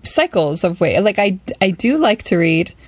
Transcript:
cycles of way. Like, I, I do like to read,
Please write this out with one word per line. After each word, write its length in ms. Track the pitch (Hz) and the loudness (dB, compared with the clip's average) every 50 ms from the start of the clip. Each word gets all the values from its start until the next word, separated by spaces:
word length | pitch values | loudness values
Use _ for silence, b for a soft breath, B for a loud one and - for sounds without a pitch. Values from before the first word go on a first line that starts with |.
| - | -4
cycles 640 | - - - 311 359 - 196 160 147 147 165 - | -2 0 0 0 0 0 0 0 0 0 -2 -2
of 160 | 180 170 - | -2 -2 0
way. 180 | 180 151 92 147 | 0 0 2 2
Like, 220 | 196 214 196 - | 2 0 0 2
I, 180 | 202 208 190 185 - - - - | 0 0 -2 -4 -8 -12 -6 -2
I 100 | - 190 | -2 -2
do 260 | 180 - - 233 269 | -2 0 0 0 2
like 280 | 311 302 - 311 311 - | 2 2 2 0 0 -2
to 120 | - - 175 | -2 0 2
read, 340 | 170 165 165 160 175 - - b b | 2 2 2 0 -2 -4 -8 b b